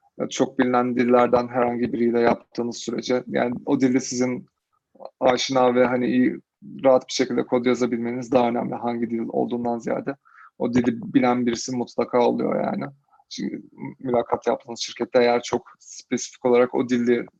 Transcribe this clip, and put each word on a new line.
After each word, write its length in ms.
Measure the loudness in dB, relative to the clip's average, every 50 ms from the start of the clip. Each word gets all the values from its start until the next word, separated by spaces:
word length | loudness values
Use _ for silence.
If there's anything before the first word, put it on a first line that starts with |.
| _ _ _ -6
Ya, 100 | -6 -4
çok 300 | -2 -2 -2 -2 0 0
bilinen 380 | 0 2 2 2 2 0 0
dillerden 520 | 0 2 4 6 6 6 4 4 2 0 0
herhangi 440 | -2 0 0 0 0 -2 -2 -2
biriyle 280 | 0 0 0 2 2 4
yaptığınız 560 | 2 2 2 0 -4 _ -6 -6 -4 -4 -6
sürece, 480 | -8 -8 -8 -8 -6 -2 -2 -2 -2 -2
yani 280 | -2 -2 -2 -2 -2 -4 -6 -4
o 140 | -2 0 2
dilde 200 | 2 2 2 0
sizin 460 | -2 -2 -4 -2 -2 -2 -2 -6 -10 _ _ _ _ _ _ _ _ _ _ -18 -18 -16 _ 0
aşina 540 | 2 2 2 2 0 0 2 2 4 4 4
ve 120 | 4 2
hani 200 | 2 2 0 0
iyi, 340 | 0 2 2 2 2 0 -4 _ _ _ _ -20 -18 -8 0 4
rahat 240 | 4 4 4 2 0
bir 40 |
şekilde 340 | -2 -2 -2 0 0 -4 -2
kod 200 | 0 0 0 2
yazabilmeniz 680 | 2 0 0 0 -2 -2 -4 -4 -4 -6 -6 -4 0
daha 160 | 2 2 2 2
önemli. 260 | 0 -2 -4 -4 -6
Hangi 360 | -6 -4 -4 -4 -4 -4 -4
dil 180 | -4 -4 -4 -4
olduğundan 500 | -2 -2 -2 -2 -2 -4 -4 -4 -4 -4
ziyade 380 | -4 -4 -4 -4 -4 -8 -10 _ _ _ _ -20 -20 -16 _ -6
o 160 | -4 0 0
dili 400 | 2 2 0 -2 -4 -6 0 2
bilen 320 | 2 4 4 2 2 0
birisi 300 | -2 -2 -4 -6 -6 -6
mutlaka 520 | -6 -6 -6 -4 -6 -4 0 2 2 2 2
oluyor 360 | 2 0 -2 -2 -2 -2 -2
yani. 200 | -2 -4 -4 -6 -8 -12 _ _ _ _ _ _ -16
Çünkü 340 | -10 -8 -8 -8 -8 -10 -14 -16 _ -14 -14 -14 -14 -10
mülakat 480 | -6 -2 -2 -2 0 -2 -4 -2 -2
yaptığınız 340 | -2 -2 -4 -6 -12 -12 -10
şirkette 380 | -10 -10 -8 -8 -6 0 2 2
eğer 240 | 4 4 2 0
çok 240 | -2 -2 -4 -4 -6 -8 -20 _
spesifik 640 | -20 -20 -20 -14 -8 -4 -4 -4 -4 -8 -10 -2 0
olarak 300 | 4 4 4 4 4 2
o 140 | -2 0 0
dili 380 | 0 2 4 2 2 2 0 -8 _